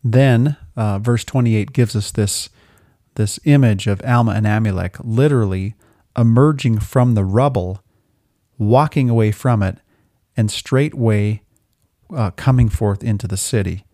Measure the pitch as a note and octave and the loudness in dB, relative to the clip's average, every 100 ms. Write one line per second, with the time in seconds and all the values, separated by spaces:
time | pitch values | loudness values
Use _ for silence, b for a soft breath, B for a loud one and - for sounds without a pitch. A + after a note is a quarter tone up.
0 | B2 A#2+ C#3 A#2 C#3 C#3+ - - G#2+ G2 | 2 2 4 4 2 -2 -10 -4 -4 -2
1 | A2 A#2 - C3 A#2 A2 G2+ - A#2 G#2 | -2 -2 -2 0 2 0 0 0 0 0
2 | G2+ - G2+ - - b b b b b | -4 -2 -2 -4 -10 b b b b b
3 | _ - G#2+ - - C#3+ B2 G2 A2 G2 | _ -6 -6 -2 2 4 4 2 -2 -4
4 | - A#2+ A2+ A2+ G#2+ G#2+ A2 F#2+ F#2 - | 0 0 0 0 0 0 0 -2 -6 -8
5 | A#2+ A2+ D3 C3+ G#2 F#2+ F#2+ - b b | -6 0 2 2 0 -2 -6 -10 b b
6 | b - A#2 A#2 D3 C#3+ B2+ A2 - C3 | b 0 4 6 4 2 0 -2 -2 0
7 | B2 A2 F#2+ G#2 C#3+ B2 F2+ G2 _ _ | 2 2 0 0 0 -2 -6 -10 _ _
8 | _ _ _ _ _ _ G#2+ B2 D3+ D#3 | _ _ _ _ _ _ 2 4 2 0
9 | B2+ A2+ G#2+ G#2 C3 A2+ F#2+ - _ _ | 0 2 0 0 0 0 0 -4 _ _
10 | _ _ _ - G#2+ - - C3 D3+ D3 | _ _ _ -2 -2 -4 -2 0 0 -2
11 | A#2 G#2 G#2 G#2+ _ _ _ _ _ _ | 0 0 0 -4 _ _ _ _ _ _
12 | _ D3 G#2 - - B2+ A#2 - G#2+ G2 | _ -6 -6 -2 0 2 2 0 -2 -2
13 | A#2 G#2 F2+ F#2+ - A2+ F#2 F2+ _ | -4 -4 -4 -8 -4 -4 -4 -8 _